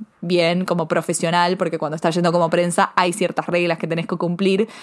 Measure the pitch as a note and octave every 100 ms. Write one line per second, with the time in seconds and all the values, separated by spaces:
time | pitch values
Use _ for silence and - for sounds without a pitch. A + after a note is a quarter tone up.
0 | A3 _ E3+ F3 E3 F3 F#3 F3 D#3+ F3
1 | E3 E3 E3 F3 F3 F3+ E3+ D#3 D3+ D#3+
2 | F3 E3+ F3 F3 E3 F3 F3 E3+ G3 -
3 | F3+ F3+ - - D#3+ F3 F3 E3 E3 E3
4 | - F3 E3+ F3 F#3+ F#3+ A3 -